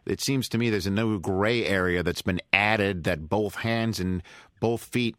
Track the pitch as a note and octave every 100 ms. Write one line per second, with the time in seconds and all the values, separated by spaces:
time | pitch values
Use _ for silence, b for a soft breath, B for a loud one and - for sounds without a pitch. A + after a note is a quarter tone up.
0 | - F#2 - C3+ - A#2 A#2+ G#2 F#2+ G2+
1 | A2+ G#2 F#2+ F#2+ G#2+ A#2+ F2+ G2 F2+ F2
2 | E2+ - G2 F2+ - F#2+ G#2 A2 G2 F#2
3 | E2+ D#2+ D#2 G#2 G2+ - A2+ A#2 A2+ F#2+
4 | F#2 F2+ - B B - A2 A#2 - B2
5 | A#2